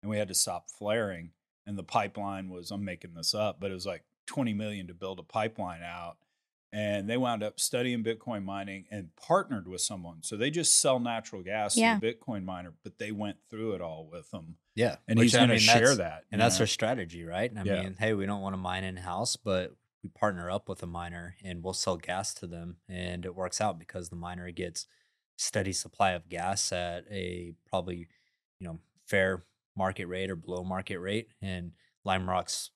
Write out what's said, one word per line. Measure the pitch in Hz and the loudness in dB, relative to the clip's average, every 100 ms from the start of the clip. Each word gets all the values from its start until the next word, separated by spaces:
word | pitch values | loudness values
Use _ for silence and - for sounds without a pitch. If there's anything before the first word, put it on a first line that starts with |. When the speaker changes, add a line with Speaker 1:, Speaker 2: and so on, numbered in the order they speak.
Speaker 1:
and | 104 | -2
we | 107 | -2
had | 101 | 0
to | |
stop | 92 - 87 - | 0 0 -2 -8
flaring, | - 104 110 104 90 85 _ _ _ - | -6 2 2 2 -2 -10 _ _ _ -10
and | 101 | -8
the | |
pipeline | 85 - 101 107 101 98 95 | 0 2 0 -4 -4 -4 -6
was," | 90 87 | -10 -8
I'm | 101 | -6
making | 101 90 92 | -4 -6 -10
this | 82 80 | -4 0
up, | 107 107 78 | 2 2 0
but | 98 | -4
it | 92 | -4
was, | 98 | -6
like, | 85 _ _ - | -6 _ _ -8
twenty | - 123 | -2 0
million | 104 107 104 92 | 0 -2 -4 -8
to | |
build | 87 95 92 | -8 -6 -6
a | |
pipeline | 82 113 110 110 90 85 | -4 0 0 -2 -8 -6
out. | 85 87 85 - _ _ _ _ _ | -10 -10 -12 -14 _ _ _ _ _
And | 107 107 104 98 | -2 0 0 0
they | 120 | 0
wound | 127 113 | 2 0
up | 104 - | -2 -2
studying | - 123 123 120 | -2 0 0 0
Bitcoin | 110 110 - 110 | -2 -4 -4 -6
mining | 95 98 98 95 92 | -4 -6 -8 -10 -10
and | 104 85 _ | -10 -10 _
partnered | - 180 180 120 87 | 2 4 4 -6 -6
with | 90 | -4
someone. | - 98 85 82 | -4 -4 -10 -10
So | - 104 | -8 0
they | 131 | 0
just | 156 160 - | 2 4 6
sell | 147 131 | 6 4
natural | 120 113 - 101 | 2 -4 -6 -10
gas | 90 107 104 233 | -6 -2 2 4
Speaker 2:
Yeah. | 226 | 6
Speaker 1:
to | 220 | 4
the | 110 | 2
Bitcoin | 117 - 107 | -2 -6 -6
miner, | 92 90 87 80 | -4 -8 -10 -14
but | - - | -18 -10
they | 107 | -8
went | 107 104 - _ | -4 -4 -6 _
through | 110 110 92 | -6 -4 -2
it | |
all | 85 80 80 | -4 -8 -10
with | 85 78 | -14 -12
them. | 98 80 85 _ - | -12 -12 -18 _ 2
Speaker 3:
Yeah. | 117 - - | 2 2 2
Speaker 1:
And | 113 | 8
Speaker 3:
Which, | |
Speaker 1:
he's | 120 120 | 8 10
Speaker 3:
I | |
Speaker 1:
gonna | 123 | 8
Speaker 3:
mean, | 113 | 8
Speaker 1:
share | 107 117 120 131 | 10 10 10 6
Speaker 3:
that's, | |
Speaker 1:
that, | 85 80 - | 2 -4 -6
Speaker 3:
and | 110 | 4
Speaker 1:
you | |
Speaker 3:
that's | 117 - | 4 6
Speaker 1:
know? | |
Speaker 3:
their | 107 | 4
strategy, | - 110 127 87 82 | 4 2 0 -2 -8
right? | 82 90 117 107 | -4 -2 -2 0
I | |
Speaker 1:
Yeah. | 98 95 | 0 2
Speaker 3:
mean, | 95 98 | 0 0
"Hey, | 110 | 2
we | 107 98 | 2 0
don't | 101 | -2
wanna | 98 95 | -2 -4
mine | 92 92 | -2 -2
in-house, | 95 92 90 90 120 - | -4 -6 -6 -4 -2 -2
but | - 95 90 - _ _ | 0 0 0 -8 _ _
we | 95 | -16
partner | - 107 92 87 | 0 0 2 -2
up | 98 - | -4 -4
with | 92 | -8
a | 90 | -6
miner | 87 85 87 87 85 | -6 -6 -8 -12 -12
and | 95 87 | -10 -6
we'll | 87 | -4
sell | 92 - 87 | -2 0 -2
gas | 82 90 101 - | -2 -2 -2 -6
to | 92 | -10
them." | 85 85 85 _ | -8 -10 -12 _
And | 92 90 90 90 | -6 -4 -4 -6
it | 90 | -4
works | 92 - | -4 0
out | 107 87 | -2 -2
because | 82 95 85 | -8 -10 -8
the | 87 | -8
miner | 85 90 87 | -8 -8 -10
gets | 87 90 82 - _ _ _ _ - | -6 -8 -8 -12 _ _ _ _ -6
steady | - 107 98 | -2 0 0
supply | 90 - _ 98 | -2 -6 _ 2
of | 90 85 | 2 -4
gas | 85 85 98 - | -4 -2 0 0
at | 90 87 87 - | 0 -2 -6 -8
a | 104 90 87 87 82 _ | -6 -4 -6 -8 -14 _
probably, | 95 87 87 85 _ _ _ _ _ | -2 -2 -6 -8 _ _ _ _ _
you | 90 | -10
know, | 82 _ _ - | -10 _ _ 0
fair | 101 95 95 - _ _ - | 4 4 2 -6 _ _ -2
market | 95 95 90 | 0 0 -4
rate | 92 95 | -4 -4
or | 90 | -6
below | 85 90 | -6 -6
market | 90 92 95 92 | -4 -4 -4 -6
rate. | 92 104 117 _ | -2 -2 -4 _
And | 98 92 87 - _ _ | -6 -6 -8 -12 _ _
Lime | 101 95 92 | 0 0 2
Rock's | 92 87 - - | 0 0 -6 -8